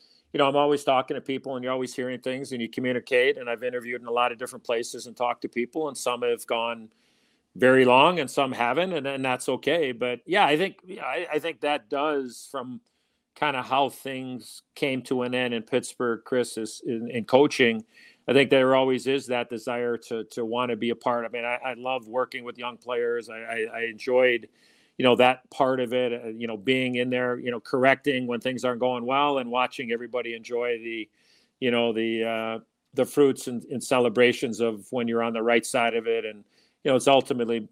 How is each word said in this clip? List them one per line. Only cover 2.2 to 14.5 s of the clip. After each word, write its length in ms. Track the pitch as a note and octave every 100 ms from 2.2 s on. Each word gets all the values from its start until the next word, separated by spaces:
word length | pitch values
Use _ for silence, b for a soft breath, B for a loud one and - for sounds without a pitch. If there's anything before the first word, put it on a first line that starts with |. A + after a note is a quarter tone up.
things, 320 | C3 C3 C#3
and 80 | B2
you 80 | A2+
communicate. 680 | - B2+ B2 - B2+ C3+ C#3
And 100 | A#2+
I've 140 | A2+
interviewed 400 | B2+ B2 A#2 B2
in 40 | A#2+
a 60 |
lot 200 | A#2+ A#2+
of 60 | A#2
different 260 | B2+ B2
places 420 | - A#2 A#2+ B2 A#2+
and 100 | A2
talked 240 | A#2+ A#2+
to 60 | A#2
people, 400 | A#2+ A#2+ D#3+ D3+
and 80 | B2
some 240 | B2+ B2
have 240 | A#2+ A#2 -
gone 420 | A#2 A#2 A2+ A2 _ _ _ _ _ _ F#2
very 280 | B2+ C3
long 360 | B2 B2+ D#3+ F3
and 100 | C3
some 220 | - C3+
haven't, 400 | A#2+ A#2+ C#3 F#3+
and, 140 | D#3+ C3+
and 180 | C3+
that's 240 | C3 B2 -
okay. 440 | B2 C#3 E3 C3+
But 280 | A2+ B2 B2 -
yeah, 180 | G3 D#3
I 100 | D3+
think, 200 | F#3+ -
yeah, 200 | F3+ G3
I, 220 | C3 D3+ E3+
I 40 | D3+
think 220 | E3 C3+
that 260 | D3 D3 -
does, 600 | C#3 D#3 C#3+ B2+ - -
from 300 | C#3 B2+ A#2+ - _ _ _ _
kinda 280 | - D3+ C3
how 260 | A#2 C3+ C3+
things 760 | - C3+ C3 C3 B2+ -